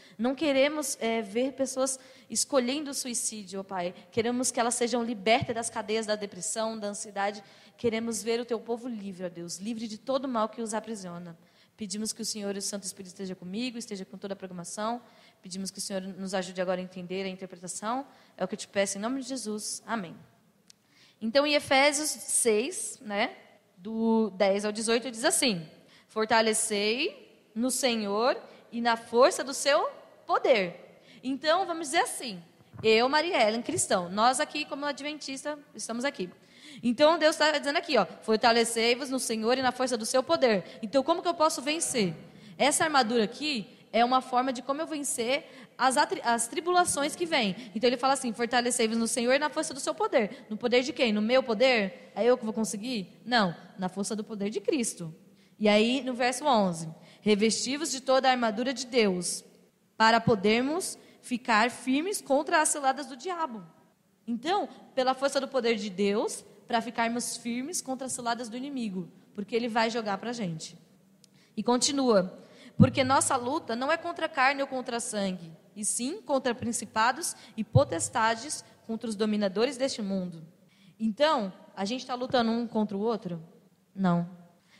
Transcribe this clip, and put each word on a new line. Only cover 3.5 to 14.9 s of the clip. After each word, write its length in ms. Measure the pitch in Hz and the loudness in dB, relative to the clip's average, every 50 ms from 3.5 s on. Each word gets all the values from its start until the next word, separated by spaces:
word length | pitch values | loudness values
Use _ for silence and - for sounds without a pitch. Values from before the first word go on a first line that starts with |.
| 196 196 | -10 -10
ó 60 | 196 | -8
Pai. 280 | - 196 185 175 180 180 - - - | -6 -6 -4 -4 -4 -6 -10 -18 -4
Queremos 400 | - 233 214 240 247 247 254 - | -2 0 0 0 0 0 -2 0
que 80 | - 262 | 0 0
elas 160 | 226 240 233 | 0 0 2
sejam 260 | - 247 226 233 240 | 0 0 0 0 -2
libertas 500 | 233 226 247 196 190 220 226 269 - - | -2 -2 -6 -2 4 4 4 4 4 -2
das 160 | 226 226 233 - | -4 -4 -6 -6
cadeias 380 | - 226 208 202 220 226 220 | -6 -8 -4 -2 -2 -2 0
da 80 | 208 214 | -2 -2
depressão, 640 | 202 202 202 - 185 170 - - 226 220 220 226 220 | -4 -4 -10 -10 -8 -8 -6 -4 -4 -4 -4 -4 -6
da 80 | 208 | -6
ansiedade. 560 | 202 202 202 - 214 196 202 196 208 208 208 - - - - - - _ | -6 -6 -8 -10 -10 -4 -2 -2 -2 -4 -6 -14 -20 -20 -20 -20 -20 _
Queremos 460 | - - 233 214 226 233 233 226 190 | -2 -2 -2 0 0 -4 -4 -6 -4
ver 160 | 202 233 233 233 | -2 -2 -2 -2
o 60 | 247 | -2
teu 160 | 240 233 208 | -2 -4 -6
povo 260 | - 226 233 220 233 | -4 -6 -6 -6 -6
livre, 400 | 262 226 208 196 196 180 175 185 | -8 -8 -8 -8 -10 -10 -8 -8
ó 20 | 175 | -8
Deus, 300 | 175 170 170 170 165 170 | -8 -10 -10 -10 -10 -8
livre 300 | 196 226 240 220 233 214 | -6 -6 -6 -6 -6 -8
de 100 | 214 214 | -10 -10
todo 300 | - 269 262 269 262 269 | -4 -2 -2 -2 -2 0
mal 200 | 240 220 214 220 | 0 0 0 0
que 140 | 220 240 | -2 -6
os 100 | 226 208 | -6 -4
aprisiona. 640 | 220 214 214 220 226 202 185 175 170 175 175 170 165 - _ _ _ _ _ _ _ | -4 -6 -6 -6 -10 -10 -10 -12 -12 -12 -14 -14 -16 -18 _ _ _ _ _ _ _
Pedimos 360 | - 220 185 196 208 220 214 | -14 -10 -10 -8 -6 -6 -6
que 100 | - - | -6 -8
o 20 | 220 | -8
Senhor 300 | - - 214 202 202 196 | -8 -8 -6 -6 -6 -6
e 40 | 202 | -4
o 20 | |
Santo 220 | 196 - 208 196 196 | -6 -6 -8 -8 -8
Espírito 240 | 185 - - 190 180 | -10 -12 -12 -16 -18
esteja 260 | - - 196 185 185 | -12 -12 -10 -10 -10
comigo, 420 | - 175 180 190 226 247 254 226 | -10 -10 -8 -6 -6 -6 -6 -6
esteja 280 | 240 - - 214 185 190 | -8 -10 -10 -10 -10 -10
com 120 | - - | -12 -14
toda 180 | 190 - 196 196 | -14 -10 -10 -10
a 20 | |
programação. 680 | 190 190 180 180 175 170 - - 214 214 226 | -10 -10 -12 -12 -12 -12 -10 -8 -6 -4 -4